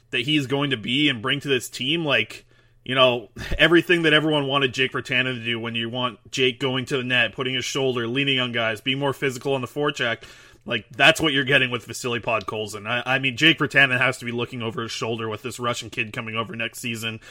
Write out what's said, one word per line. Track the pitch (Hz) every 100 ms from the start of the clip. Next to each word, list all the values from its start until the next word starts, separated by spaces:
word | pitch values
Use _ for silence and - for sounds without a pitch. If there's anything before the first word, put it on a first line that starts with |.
| _
that | 123
he's | 123 151 131
going | 139 143
to | 123
be | 104 131 151
and | 123
bring | 131 139
to | 143
this | 127 -
team, | - 127 165
like, | 156 120 110 - - _ _ _
you | -
know, | 131 131 120 - - - -
everything | 156 170 160 175
that | 160
everyone | 151 156 151 139
wanted | 139 135
Jake | 123 131
Virtanen | 131 - 127 127 123
to |
do, | 113 117
when | 117
you | 113 113
want | 123 123 104 -
Jake | - 127 117
going | 135 131 123
to | 139
the |
net, | 123 123 113
putting | 123 127
his | 131
shoulder, | 117 147 135 123 117
leaning | 135 139 131
on | 123
guys, | 117 113 104
being | 135 135
more | 143
physical | 131 139 123 139
on | 135
the | 123
forecheck, | 147 147 147 123 113 - - - - -
like, | 120 -
that's | 113 139 156
what | 156
you're | 139
getting | 127 135 127
with | 120 -
Vasily | 117 127 120
Podkolzin. | 123 110 104 110 104 104 104
I, | 120 123
I | 131
mean, | 135 117
Jake | 156 156
Virtanen | 147 143 135 127
has | 123 -
to | 120
be |
looking | 117 120 127
over | 113 120
his | 113
shoulder | - 117 117 113
with | 107
this | 123 110
Russian | 120 120 113
kid | - 110
coming | 123 113 110
over | 110
next | 117 113 -
season, | 120 113 113 110 -